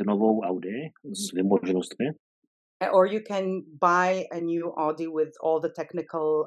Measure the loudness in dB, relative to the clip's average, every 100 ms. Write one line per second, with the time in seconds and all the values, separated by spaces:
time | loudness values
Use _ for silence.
0 | 4 2 4 2 0 -4 -6 -8 -10 -12
1 | -14 -10 -6 0 2 2 2 0 -2 -4
2 | -4 -4 _ _ _ _ _ -4 2 4
3 | 4 2 -4 -4 -2 -4 -8 0 4 4
4 | 4 0 -2 -4 -2 -2 -4 -2 -2 -2
5 | -4 -2 -2 -2 0 0 0 -4 -8 -8
6 | -6 -2 0 0